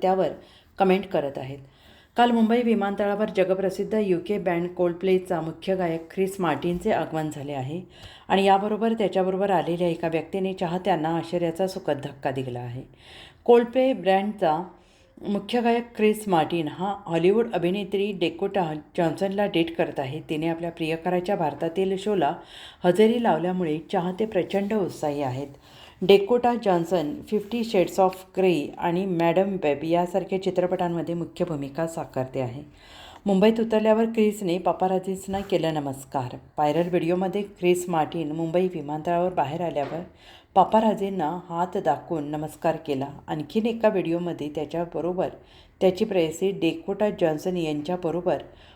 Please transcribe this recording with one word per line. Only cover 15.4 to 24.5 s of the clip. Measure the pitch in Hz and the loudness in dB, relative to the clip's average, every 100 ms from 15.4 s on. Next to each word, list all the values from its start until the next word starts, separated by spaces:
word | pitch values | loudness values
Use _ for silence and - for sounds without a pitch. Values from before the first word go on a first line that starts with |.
| 196 247 | -2 0
गायक | 233 233 233 - | 2 0 -2 0
ख्रिस | 214 214 202 | 2 2 2
मार्टिन | 175 151 170 151 | 2 2 0 -4
हा | 139 190 196 - | -4 -6 -6 -2
हॉलिवूड | 165 175 214 233 | 2 4 4 2
अभिनेत्री | 175 175 202 196 202 202 | 0 0 -2 -2 -2 -2
डेकोटा | 185 165 160 196 196 165 156 - - | -2 -2 -2 -2 -2 -2 -4 -8 -2
जॉन्सनला | 165 147 196 196 202 | 0 0 -2 0 0
डेट | 170 165 170 | 0 0 -2
करत | 156 147 | -4 -2
आहे. | 135 151 - | -6 -6 -6
तिने | 160 165 | -4 -2
आपल्या | 165 170 | -4 -6
प्रियकराच्या | 165 160 160 175 180 180 196 | -6 -4 -4 -2 -2 0 0
भारतातील | 156 135 165 165 190 190 | -2 -2 -4 -2 -2 -2
शोला | 214 202 143 156 - - - - 180 | -2 0 0 -2 -10 -20 -20 -2 2
हजेरी | 180 220 240 | 6 6 4
लावल्यामुळे | 226 160 175 185 170 156 160 | 2 2 0 0 -2 -2 -2
चाहते | 196 175 185 220 | -2 -2 -2 -2
प्रचंड | 190 160 | 0 0